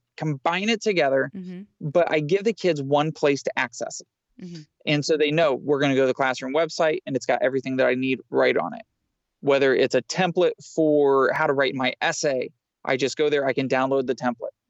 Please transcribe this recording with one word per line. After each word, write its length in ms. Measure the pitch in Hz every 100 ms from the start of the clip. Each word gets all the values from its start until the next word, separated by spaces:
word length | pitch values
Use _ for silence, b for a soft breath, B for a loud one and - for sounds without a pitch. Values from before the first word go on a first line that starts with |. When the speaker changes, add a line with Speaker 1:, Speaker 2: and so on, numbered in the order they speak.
| _ -
Speaker 1:
combine 520 | 156 139 - 175 208
it 100 | 226
together, 500 | 220 180 143 135 131 190
Speaker 2:
Mm-hmm. 260 | 180 180 202 -
Speaker 1:
but 280 | 156 175 165
I 100 | 160
give 240 | 147 196
the 100 | 202
kids 260 | 214 185 151
one 320 | 135 143 156
place 300 | 156 151 143
to 160 | - -
access 420 | 127 - - -
it. 60 | - _ _ -
Speaker 2:
Mm-hmm. 200 | 185 170 151 _ -
Speaker 1:
And 180 | 147
so 140 | 143 156
they 120 | 147
know 240 | 156 160
we're 260 | 123 131 143
gonna 140 | 143 131
go 40 |
to 40 | 131
the 80 |
classroom 400 | 131 135 123 131
website 460 | 143 165 - 165 156
and 100 | -
it's 120 | 135 -
got 160 | 135
everything 340 | 135 131 131 131
that 100 | 127
I 80 |
need 260 | 127 131 127 -
right 260 | 131 131 123
on 160 | 80
it. 100 | - - _ _ _ _ _
Whether 340 | 139 139 135
it's 200 | 110 131 170
a 60 |
template 500 | - - 185 170 170 - -
for 560 | - 156 147 143 135 131
how 120 | - 156
to 40 |
write 220 | 139 139
my 180 | 139 127 -
essay, 500 | 160 156 156 131 120 _ _ _
I 120 | - 131
just 200 | 135 -
go 120 | 151
there, 160 | 143
I 80 | 135
can 160 | 131 135
download 380 | 131 135 135 127
the 80 |
template. 400 | 123 127 120 - - _